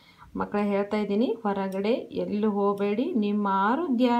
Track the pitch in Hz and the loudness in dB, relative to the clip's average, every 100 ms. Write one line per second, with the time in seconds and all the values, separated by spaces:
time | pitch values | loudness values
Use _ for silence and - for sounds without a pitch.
0 | - - - 190 196 208 208 196 202 214 | -20 -20 -14 -8 -4 -2 0 0 0 -2
1 | 202 202 277 453 208 202 190 190 214 262 | 0 0 0 0 -2 -2 -4 -2 0 -2
2 | - 185 180 208 214 202 202 202 202 208 | -2 -6 -4 0 0 2 0 2 0 0
3 | 320 247 208 208 202 196 202 285 349 233 | 0 0 0 0 0 2 2 2 0 2
4 | 247 | 4